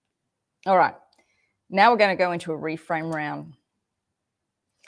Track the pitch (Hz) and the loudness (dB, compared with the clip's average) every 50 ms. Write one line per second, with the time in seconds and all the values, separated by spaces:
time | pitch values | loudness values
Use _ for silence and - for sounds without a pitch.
0 | _ _ _ _ _ _ _ _ _ _ _ _ _ 190 190 180 151 - - - | _ _ _ _ _ _ _ _ _ _ _ _ _ 2 4 4 4 2 0 -8
1 | _ _ _ _ _ _ _ _ _ _ _ _ _ _ 180 190 202 233 240 202 | _ _ _ _ _ _ _ _ _ _ _ _ _ _ 2 4 4 4 6 4
2 | 208 196 185 175 180 180 175 165 - 170 160 147 156 160 156 160 - - 170 160 | 2 2 2 0 -2 -2 -2 -6 -8 -8 -10 -8 -8 -8 -10 -10 -8 -8 -6 -6
3 | 160 165 160 151 151 147 147 147 147 160 139 _ _ _ _ _ _ _ _ _ | -6 -8 -8 -8 -8 -8 -10 -10 -14 -18 -20 _ _ _ _ _ _ _ _ _
4 | _ _ _ _ _ _ _ _ _ _ _ _ _ _ _ _ _ | _ _ _ _ _ _ _ _ _ _ _ _ _ _ _ _ _